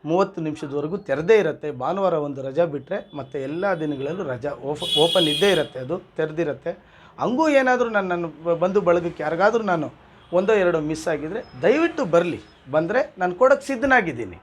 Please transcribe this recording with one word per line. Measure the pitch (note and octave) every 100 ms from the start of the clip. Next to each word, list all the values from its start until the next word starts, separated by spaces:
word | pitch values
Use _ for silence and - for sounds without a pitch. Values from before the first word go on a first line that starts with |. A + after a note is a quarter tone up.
ಮೂವತ್ತು | D3+ E3+ G3 F#3
ನಿಮಿಷದವರೆಗೂ | D#3 D3+ D3+ C#3+ D3+ G3
ತೆರೆದೇ | - C3+ E3 A3
ಇರುತ್ತೆ. | E3+ - D3+
ಭಾನುವಾರ | B2+ C3+ F#3+ F#3+
ಒಂದು | E3 C#3+ C3+
ರಜಾ | C3+ C3+
ಬಿಟ್ಟರೆ | E3+ C#3+ - G3 - D3
ಮತ್ತೆ | C3 D3
ಎಲ್ಲ | C3+ D#3+ G3 F3
ದಿನಗಳಲ್ಲೂ | D#3 C#3 C#3 F3+
ರಜಾ | D#3 B2 C#3
ಓಫ-, | - C3+ D3 - -
ಓಪನ್ | E3 F#3+ D#3+
ಇದ್ದೇ | D3 G3+
ಇರುತ್ತೆ, | F3 C#3 -
ಅದು | B2+ F3+ - -
ತೆರೆದಿರುತ್ತೆ. | D#3 D#3 D3+ B2 E3+ F#3+ _ - - -
ಹಂಗೂ | D#3 B3+ D#4+
ಏನಾದರೂ | C#4 B3+ B3 A#3
ನಾನು, | G#3+ F#3+
ನನ್ನ | F3 E3+ -
ಬ-, | E3+ E3
ಬಂಧು | F3+ G3
ಬಳಗಕ್ಕೆ | F3 F3 E3+ -
ಯಾರಿಗಾದ್ರೂ | D3+ E3 G3+ A#3
ನಾನು | G#3 E3+ C3+ - - - -
ಒಂದೋ | F3 F#3+
ಎರಡೋ | G#3+ F3+ E3
ಮಿಸ್ | D3+ D#3 -
ಆಗಿದ್ರೆ | D3+ D#3 G3+ - B2+
ದಯವಿಟ್ಟು | E3+ C#4 E4+ D#4
ಬರಲಿ, | G#3 E3+ F3 A#2 - _ B2+
ಬಂದರೆ | D3 E3 A#3 D4+ -
ನಾನು | F3+
ಕೊಡೋಕ್ಕೆ | F3+ B3+ C#4 -
ಸಿದ್ಧನಾಗಿದ್ದೀನಿ. | C4 C4+ B3+ F3 A#2+ G2+ E2+